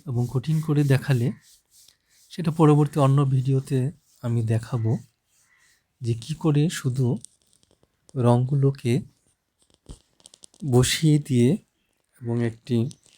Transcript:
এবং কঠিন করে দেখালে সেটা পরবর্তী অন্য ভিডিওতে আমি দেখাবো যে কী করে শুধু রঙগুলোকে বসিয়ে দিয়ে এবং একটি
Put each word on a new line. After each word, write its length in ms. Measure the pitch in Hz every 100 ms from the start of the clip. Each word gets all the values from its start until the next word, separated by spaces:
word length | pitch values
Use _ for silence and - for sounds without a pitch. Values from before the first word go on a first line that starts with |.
| -
এবং 220 | 120 120
কঠিন 300 | 131 156 156
করে 220 | 156 147
দেখালে 480 | 143 131 - 127 117 113 _ _ _ _ _ _ _ _ _
সেটা 220 | - 165
পরবর্তী 480 | 160 151 147 147 156
অন্য 260 | 135 139 135
ভিডিওতে 680 | 131 127 135 135 135 131 - _ _
আমি 220 | 120 117
দেখাবো 540 | 110 110 113 120 110 196 - _ _ _ _ _ _ _ _ _
যে 120 | 117
কী 200 | 113 131
করে 360 | 156 165 143 156
শুধু 480 | - 139 127 123 - - _ _ _ _ _ _ _ _ 135
রঙগুলোকে 840 | 120 120 127 143 135 139 123 123 - _ _ _ _ _ _ _ - - _ _ - - - _ 147
বসিয়ে 480 | 123 123 - 156 151
দিয়ে 380 | 147 123 120 202 - _ _ _ _ _
এবং 240 | 120 117 117
একটি 440 | 113 - 120 127 - _